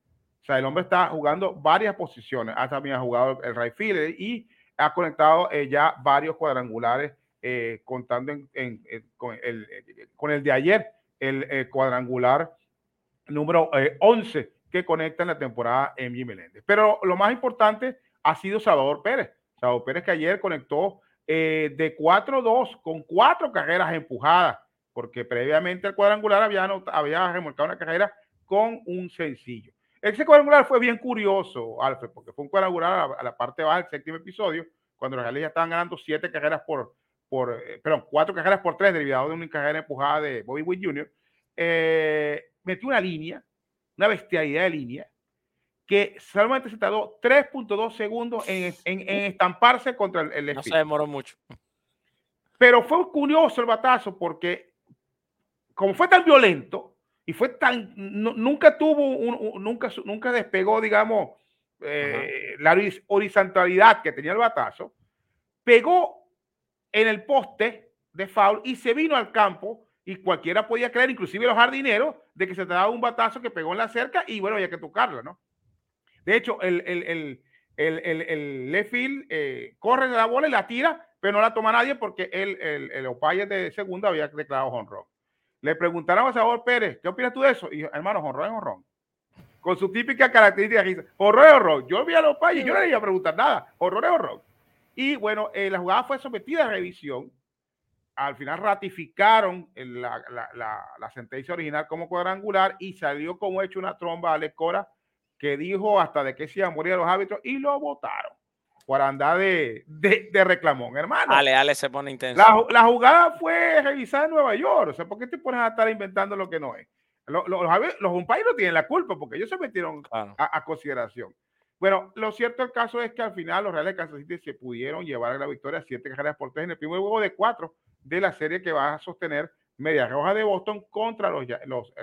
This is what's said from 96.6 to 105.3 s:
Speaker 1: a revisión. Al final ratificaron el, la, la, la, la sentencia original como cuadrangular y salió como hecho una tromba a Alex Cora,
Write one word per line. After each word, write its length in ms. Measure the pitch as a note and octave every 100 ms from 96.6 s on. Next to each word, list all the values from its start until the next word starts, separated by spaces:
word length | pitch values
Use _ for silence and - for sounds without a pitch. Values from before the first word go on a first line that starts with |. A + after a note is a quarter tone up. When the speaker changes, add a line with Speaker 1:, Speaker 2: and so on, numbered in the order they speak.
| B3+
Speaker 1:
a 40 |
revisión. 640 | G3 F3+ F3+ D3 C3 - _ _ _ _ _ _ _ _ -
Al 200 | C#3 C3+
final 240 | C#3 E3
ratificaron 1080 | G#3 G3 G3 F#3 D#3 - G3+ A3 G3 F3+ E3 -
el, 260 | B2+ B2
la, 200 | B2 A#2 -
la, 200 | A#2+ A#2
la, 320 | A#2+ A2+ G#2+ F2+ -
la 140 | A2
sentencia 420 | - A#2 C3 C3+
original 340 | F3 D#3 D3+ D#3
como 200 | D#3+ E3+
cuadrangular 680 | F3+ F3 G3 G#3 F#3+ F#3+ G3
y 160 | F#3+
salió 440 | F3+ D3+ C#3+ D#3 F3+
como 240 | G3+ F#3+
hecho 180 | F#3+ F#3+
una 180 | F#3 F3+
tromba 340 | F3 E3+ E3+
a 20 | D#3
Alex 200 | D#3 -
Cora, 320 | E3 F#3 G3 _ _ _ _